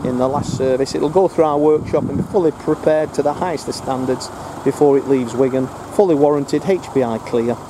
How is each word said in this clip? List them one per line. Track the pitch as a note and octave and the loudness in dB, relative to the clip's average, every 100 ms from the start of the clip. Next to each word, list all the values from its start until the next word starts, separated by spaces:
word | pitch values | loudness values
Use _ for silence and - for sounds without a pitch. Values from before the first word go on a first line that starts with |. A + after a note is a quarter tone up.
in | B2+ B2+ | -4 0
the | C3 | 0
last | C#3+ - - | 0 -2 -2
service. | C3 B2+ C#3 | 0 0 0
It'll | D#3 D3 | -2 0
go | F3 F#3 | 2 2
through | - D#3 | 2 2
our | D3 | 4
workshop | D3+ D3+ - D#3 | 4 2 0 -2
and | C3+ C#3+ | -2 -4
be | |
fully | - G#3 E3 | -2 0 0
prepared | - - D3+ - D#3 D3+ - | 0 -4 0 2 2 0 -2
to | |
the | C#3+ | -2
highest | C#3+ F#3 D3+ - | -2 -4 -4 -6
of | - | -8
standards | - C3 C3 B2+ - - - - | -4 -4 -2 -4 -6 -14 -14 -4
before | C#3 - D3 C#3 | -2 4 4 4
it | - | 4
leaves | C3+ A#2 | 0 0
Wigan, | A#2+ C3+ C3 C3 - - - | 0 2 2 -4 -8 -6 2
fully | G3 | 4
warranted, | D3 D3 D3 C#3 D3+ D#3+ | 4 4 2 0 -2 0
H | F#3 - | -2 0
P | C#3 | -2
I | A#2+ A2 | 0 -2
clear. | - A#2+ A#2 B2 - | -2 -2 -2 -4 -8